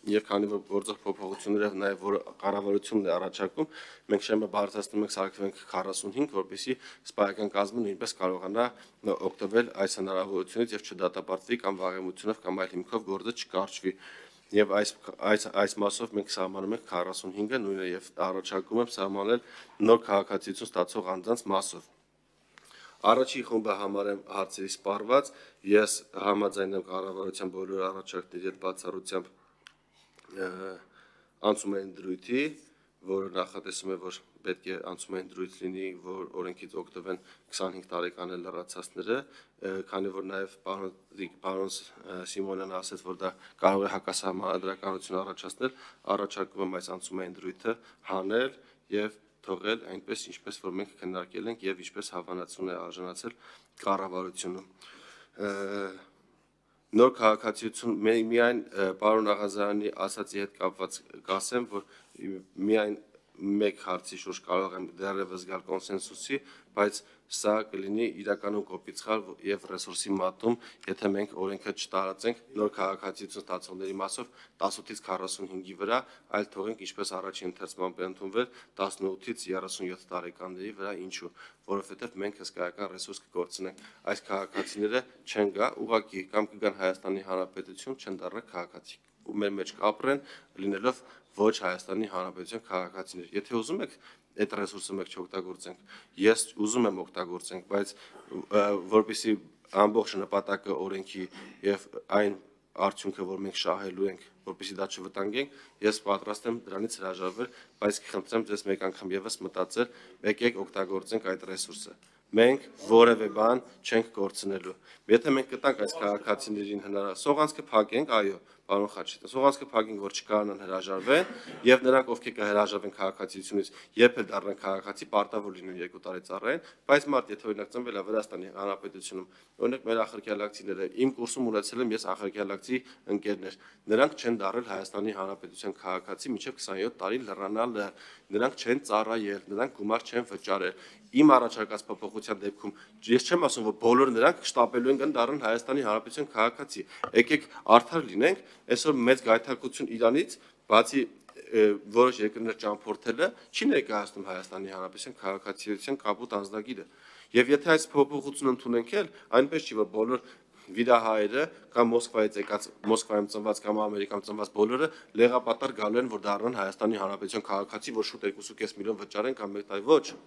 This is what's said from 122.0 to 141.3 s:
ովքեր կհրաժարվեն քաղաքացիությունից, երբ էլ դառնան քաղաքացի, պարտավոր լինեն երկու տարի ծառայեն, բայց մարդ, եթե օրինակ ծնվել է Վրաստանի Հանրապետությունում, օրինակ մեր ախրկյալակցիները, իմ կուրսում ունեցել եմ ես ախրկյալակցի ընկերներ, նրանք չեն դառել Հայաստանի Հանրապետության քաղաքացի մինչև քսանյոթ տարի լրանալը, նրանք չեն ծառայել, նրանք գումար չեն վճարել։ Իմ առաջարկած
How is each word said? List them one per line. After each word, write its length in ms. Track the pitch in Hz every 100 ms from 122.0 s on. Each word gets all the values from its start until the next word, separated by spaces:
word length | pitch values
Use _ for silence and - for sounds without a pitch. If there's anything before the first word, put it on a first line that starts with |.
| 131
ովքեր 200 | 117 120 110
կհրաժարվեն 560 | 104 104 101 101 101
քաղաքացիությունից, 720 | - 95 95 95 98 95 101 95 - -
երբ 280 | - 120 120
էլ 40 | 98
դառնան 280 | 101 101 95
քաղաքացի, 460 | 98 98 101 98 107
պարտավոր 440 | 104 101 110 101 92
լինեն 180 | 92 90
երկու 200 | 90 92 92
տարի 160 | 92
ծառայեն, 400 | - 95 113 160 - - -
բայց 200 | 143 143
մարդ, 200 | 135 -
եթե 140 | 104 110
օրինակ 220 | 104 101
ծնվել 240 | 120 123 101
է 60 | 95
Վրաստանի 420 | 107 107 92 92
Հանրապետությունում, 760 | - 101 95 101 98 - 95 92 - _ -
օրինակ 260 | 120 131 110
մեր 120 | 113
ախրկյալակցիները, 840 | 107 107 110 101 104 - 98 92 95 -
իմ 100 | 131
կուրսում 380 | 127 120 139 123
ունեցել 320 | 107 98 117
եմ 80 | 123
ես 160 | 110 95
ախրկյալակցի 680 | 95 101 104 98 98 - 127 - - -
ընկերներ, 480 | 101 104 98 92 - - - -
նրանք 240 | 107 147 151
չեն 240 | 120 117
դառել 260 | 98 110 110
Հայաստանի 400 | 95 95 101 107
Հանրապետության 640 | 98 95 98 85 85 104 95
քաղաքացի 500 | 95 92 - 95 -
մինչև 240 | 107 - -
քսանյոթ 420 | - 95 110 -
տարի 200 | 95 120 113
լրանալը, 580 | 92 98 107 120 110 98 - - - _
նրանք 220 | 104 123 -
չեն 260 | 117 131 -
ծառայել, 540 | 104 107 113 104 101 -
նրանք 200 | 101 135 -
գումար 300 | 104 113 -
չեն 200 | 117 120
վճարել։ 580 | 98 - 95 90 - - - -
Իմ 160 | 127
առաջարկած 540 | 151